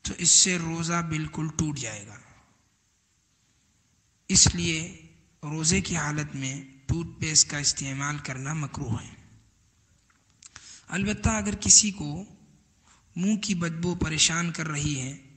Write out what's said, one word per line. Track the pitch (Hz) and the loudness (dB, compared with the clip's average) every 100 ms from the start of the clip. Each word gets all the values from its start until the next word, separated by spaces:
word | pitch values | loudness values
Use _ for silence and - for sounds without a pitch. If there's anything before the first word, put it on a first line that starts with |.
| - | -8
تو | - | 0
اس | 175 | 6
سے | - 190 180 | 8 6 2
روزہ | 165 165 165 170 165 | -2 -2 0 0 0
بالکل | 156 156 160 160 151 | -4 -4 -4 -4 -2
ٹوٹ | 156 143 | -2 -2
جائے | 120 107 104 | -8 -10 -14
گا۔ | 104 - - _ _ _ _ _ _ _ _ _ _ _ _ _ _ _ _ _ _ - | -20 -20 -20 _ _ _ _ _ _ _ _ _ _ _ _ _ _ _ _ _ _ 2
اس | 185 - 175 | 6 6 4
لیے | 170 160 170 - - - _ _ | 0 -2 -6 -14 -20 -20 _ _
روزے | 147 156 160 190 | -8 -2 2 2
کی | - 170 | 0 -2
حالت | 147 151 151 139 | -2 -4 -6 -6
میں | 135 139 - - - | -8 -8 -14 -18 -6
ٹوتھ | 165 170 - | -4 -4 -6
پیسٹ | 160 147 - | 0 2 2
کا | 147 | 0
استعمال | 143 - 139 135 143 147 | -2 -2 -6 -4 -4 -4
کرنا | 143 131 139 156 | -6 -8 -6 -4
مکروہ | 139 - 123 110 | -4 -6 -4 -6
ہے۔ | - - - - _ _ _ _ _ _ _ _ _ _ - - - - - | -6 -20 -20 -20 _ _ _ _ _ _ _ _ _ _ -20 -20 -20 -20 -8
البتہ | 170 202 208 233 | -4 -2 0 0
اگر | 220 208 196 | 0 -2 -2
کسی | 202 - 214 | 8 8 8
کو | 190 147 156 202 - - _ _ _ _ - _ 170 | -2 -6 -6 -10 -18 -20 _ _ _ _ -20 _ -2
منہ | 190 214 | 2 2
کی | 214 180 | 0 0
بدبو | 170 165 175 175 | -2 0 -2 0
پریشان | 156 156 - 165 170 | 0 2 2 2 -2
کر | 160 160 | -4 -4
رہی | 147 151 139 | -2 -2 -2
ہے | 131 139 - | -4 -10 -18